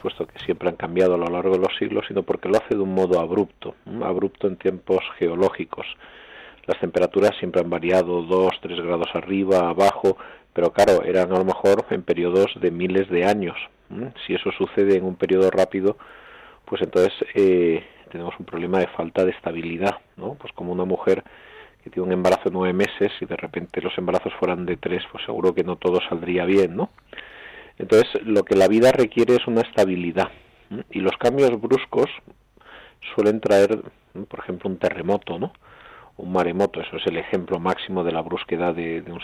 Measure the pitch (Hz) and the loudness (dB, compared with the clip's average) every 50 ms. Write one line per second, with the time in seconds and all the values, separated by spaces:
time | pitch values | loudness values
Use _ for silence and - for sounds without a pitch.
0 | - - - - 85 - - - - - 87 - - 90 82 - - 80 85 92 | -4 -8 -6 -6 -8 -8 -10 -6 -4 -4 -4 -2 -2 -4 -4 -4 -6 -2 0 2
1 | 92 92 90 87 85 85 87 87 87 95 95 92 95 92 - - 104 104 104 104 | 4 4 4 2 0 -2 -2 -2 2 2 2 2 2 0 -2 -4 -4 -2 -2 -4
2 | - - - 98 92 - 95 - - 92 101 110 - - 120 104 95 95 95 95 | -4 -2 -4 -4 -2 -2 -4 -4 0 0 0 0 2 0 -2 0 0 0 2 2
3 | 92 90 90 87 82 82 90 104 98 - _ _ - - - _ _ - 98 117 | 2 4 2 2 2 2 0 0 0 0 _ _ -14 -14 -14 _ _ -14 -10 -6
4 | - - 90 90 95 95 - - - 98 92 - - 95 92 90 - - 95 92 | -4 -4 -2 -2 -2 -4 -2 -4 -4 -4 -4 -2 -2 -4 -4 -2 -2 -2 0 0
5 | - - - - 92 85 85 87 98 95 - - 78 - - - - - - - | 0 -4 -4 -2 -2 -2 0 2 0 0 0 -4 -8 -10 -10 -12 -12 -12 -16 -18
6 | - - - - - - - - - - - - - - 87 - - 85 - 87 | -20 -20 -20 -20 -20 -20 -20 -20 -20 -20 -20 -10 -6 -4 -4 -2 -4 -2 0 0
7 | 90 87 - 98 98 104 98 - - 90 85 90 85 85 87 85 82 87 92 92 | 0 2 2 2 2 2 2 -2 -6 -2 -2 -2 -2 0 -2 -4 0 2 2 2
8 | 90 87 87 87 82 82 92 92 92 92 - - - 87 87 85 82 85 87 85 | 2 2 -2 -2 0 0 2 2 2 2 0 -2 -8 -10 -8 -6 -4 -2 -2 -2
9 | 85 - - 87 - - 98 98 98 92 98 90 87 85 82 90 98 98 - - | -2 -4 -4 -6 -4 -2 -2 0 2 4 4 4 2 2 2 2 2 2 2 2
10 | - 98 95 - - - - - _ _ - - 85 85 - - 101 107 95 85 | 2 0 0 0 -6 -16 -20 -20 _ _ -2 0 0 2 4 4 6 6 6 4
11 | - 90 90 92 90 90 92 92 92 95 92 - - 98 101 110 - - - 92 | 4 2 2 2 2 2 2 2 2 0 0 2 4 4 4 4 2 -2 -4 -4
12 | 90 - 85 85 87 87 87 95 98 - - 104 98 87 85 85 90 92 92 98 | -2 -2 -2 0 0 2 2 2 2 2 0 -2 -2 -2 0 0 -2 0 0 0
13 | 98 95 90 87 90 98 107 107 95 85 - - - - _ _ _ - 98 98 | 0 0 0 2 2 2 2 0 -2 -4 -6 -8 -12 -14 _ _ _ -16 -12 -10
14 | 120 131 - - - - 95 90 - 98 - - 95 - - 107 101 98 98 92 | -10 -12 -12 -14 -6 -6 -4 -4 -2 -4 -2 -2 -4 -2 0 2 4 4 4 4
15 | 92 95 90 - - 87 92 92 95 92 - 92 92 - - 98 92 101 107 - | 2 -2 -4 -2 0 2 4 4 4 4 4 2 2 2 0 0 0 0 0 -2
16 | - - - - - - - - - - - _ _ - - - 92 - - 92 | -8 -20 -20 -20 -20 -20 -20 -20 -20 -20 -20 _ _ -8 -4 -4 -4 0 4 4
17 | 90 95 - - - - - 104 98 95 92 90 87 82 80 82 - - - - | 4 4 2 -2 -6 -2 2 4 4 6 6 6 4 4 2 0 -4 -8 -18 -20
18 | _ - - 85 87 85 - - 92 - - 85 87 87 92 95 90 - - - | _ -16 -14 -12 -10 -10 -12 -12 -12 -10 -8 -6 -4 0 0 0 0 0 -2 -6
19 | 85 85 - 98 92 92 - - - 85 82 85 82 82 82 82 95 101 - - | -8 -4 0 0 2 2 0 -2 -6 -8 -8 -6 -8 -8 -6 -4 -2 -4 -4 -4
20 | - _ _ - 92 110 143 143 - - - - 87 87 90 90 90 92 92 - | -10 _ _ -12 -12 -12 -12 -12 -14 -16 -14 -10 -8 -6 -4 -4 -2 -2 -2 0
21 | - - 95 - - - - - - - - - - - _ _ _ - - 90 | 0 0 0 0 -2 -8 -18 -20 -20 -20 -20 -20 -20 -20 _ _ _ -10 -8 -6
22 | 90 92 92 92 - - 95 - - 95 87 92 92 92 90 92 101 - - - | -2 -2 0 0 2 2 2 2 0 -2 -2 0 0 0 2 0 0 -2 0 -2
23 | 98 104 - - 92 - 87 - - 82 - 87 87 - - 90 87 92 - - | -2 -2 -2 -6 -10 -10 -8 -8 -10 -10 -10 -10 -10 -8 -8 -8 -6 -6 -6 -4
24 | 90 87 90 90 - - - - 95 90 90 87 90 85 87 - - 85 90 87 | -4 -2 -2 -2 -4 -6 -4 -4 -2 -2 -2 -4 -4 -6 -6 -6 -4 -6 -6 -6
25 | - - - - - - 113 - 87 92 87 95 85 90 90 - - 90 90 87 | -6 -10 -12 -12 -10 -8 -6 0 0 0 0 0 -2 -4 -4 -2 0 0 0 0
26 | - - 90 82 85 87 90 90 87 90 98 98 95 85 85 117 180 - _ _ | -2 -4 -6 -6 -4 -2 -2 0 0 2 4 4 4 2 0 -4 -6 -6 _ _
27 | _ _ - - - - - - - - - - - - _ - - - 110 107 | _ _ -20 -20 -20 -20 -20 -20 -20 -20 -20 -20 -20 -18 _ -12 0 4 4 4
28 | 120 - - 104 - 110 107 101 92 - 104 98 95 95 107 113 120 127 127 131 | 4 4 0 -4 -2 0 2 2 2 4 4 6 6 6 6 6 6 6 6 4
29 | 123 110 - 117 117 117 123 120 - 123 117 113 113 - - - 101 95 92 90 | 2 2 2 2 4 4 4 2 2 0 0 0 0 0 2 2 2 2 0 -2
30 | 87 85 82 92 95 - - - _ _ _ _ _ _ 101 117 - - - 95 | -4 -2 -2 -2 -2 -2 -6 -14 _ _ _ _ _ _ -14 -14 -12 -8 -6 -4
31 | 95 92 - - - 120 127 139 139 127 120 107 113 117 135 131 - - - - | -2 -2 -2 0 0 0 4 4 4 4 2 2 2 2 2 2 0 -2 -2 0
32 | 127 - - - - - - _ _ _ _ _ _ - - - - - _ _ | 0 0 -4 -10 -20 -20 -20 _ _ _ _ _ _ -20 -20 -20 -20 -20 _ _
33 | - - - - 104 104 107 110 - - 104 98 101 101 110 - - - - _ | -18 -4 -2 2 2 2 2 2 2 4 6 6 6 6 4 -2 -4 -10 -20 _
34 | _ _ - 90 101 - - - - - 92 87 - 98 92 87 - 90 - 87 | _ _ -16 -16 -14 -14 -14 -12 -10 -10 -10 -6 -6 -6 -4 -2 -2 -2 -2 -2
35 | 82 90 101 101 - - 87 85 117 180 - _ _ - - - - - - - | -2 -2 -2 -2 -2 -6 -8 -6 -8 -8 -10 _ _ -20 -20 -20 -20 -20 -20 -20
36 | - - _ - 98 90 92 90 87 87 85 95 101 95 - 82 80 - - 80 | -20 -20 _ -16 -8 -4 -2 0 0 0 0 0 0 0 -2 -6 -10 -10 -10 -6
37 | - 90 82 82 82 - - 92 87 - 95 82 85 92 90 - - - 92 95 | -4 -4 -4 -4 -4 -4 -4 -6 -4 -4 -6 -4 -2 -2 -2 -4 -6 -6 -4 -2
38 | 85 85 82 82 80 - 87 85 - - 87 82 87 87 82 85 85 82 82 82 | -2 -2 -2 -4 -4 -6 -8 -8 -6 -6 -4 -2 -2 -2 -4 -4 -6 -6 -6 -8
39 | 82 82 85 85 | -8 -10 -12 -12